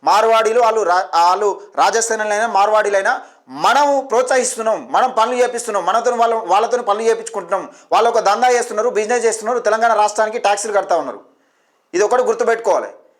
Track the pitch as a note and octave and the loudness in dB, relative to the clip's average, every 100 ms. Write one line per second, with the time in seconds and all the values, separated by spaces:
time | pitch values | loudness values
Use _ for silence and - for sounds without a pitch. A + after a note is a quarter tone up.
0 | D3+ G3 A3 A3+ A3 A3 A#3 A3 F#3+ F3+ | 2 2 4 4 2 2 2 2 2 0
1 | F#3+ D#3+ E3+ F#3 G#3 F#3 - - F3 G#3+ | 0 2 2 2 0 -4 -10 0 0 2
2 | A3 A3 G#3+ G#3 A3+ G3 G#3 G#3+ G#3 G3 | -2 -4 -2 -2 -2 0 2 2 2 0
3 | G3 B3+ - _ _ C3 F3+ B3 C#4+ C#4 | 0 -4 -8 _ _ -4 0 2 2 0
4 | C4+ A3+ B3+ C4 A#3+ - A3 G3 A#2+ D#3 | 0 -2 0 0 -2 -4 -2 -4 -2 0
5 | B3 A3+ A3+ B3 B3 A#3+ A3+ G3+ F3 G#3+ | 0 0 0 2 0 -2 -4 -4 0 0
6 | A#3+ A#3+ A#3 A3+ F3+ F#3+ A3+ A#3+ G#3+ G3+ | 0 0 0 0 0 0 2 -2 -2 -2
7 | A3+ A3+ - G3+ F3 F#3+ D#3 - _ F3 | 0 -2 -4 -10 -6 -6 -6 -18 _ 2
8 | A#3 A3+ G3 G#3+ B3 A#3+ A#3 G#3 A#3+ G3+ | 2 2 2 2 2 2 0 -2 -2 -2
9 | G#3+ A#3+ A3+ A3 G#3+ B3 G#3 A3 A#3 G#3+ | -2 0 0 -2 -4 -2 0 0 2 2
10 | G#3 G#3 A3 A#3 G3+ G#3 A3+ G3+ F#3+ E3+ | 0 0 -2 -2 -2 -2 -2 -2 0 -2
11 | C#3 G#2 - _ _ _ _ _ _ F3 | -2 -10 -18 _ _ _ _ _ _ -2
12 | G3+ B3 A3 A3+ A3+ A3+ G#3 D#3 G#2 - | 0 2 0 -2 0 -2 0 -2 -2 -14
13 | _ _ | _ _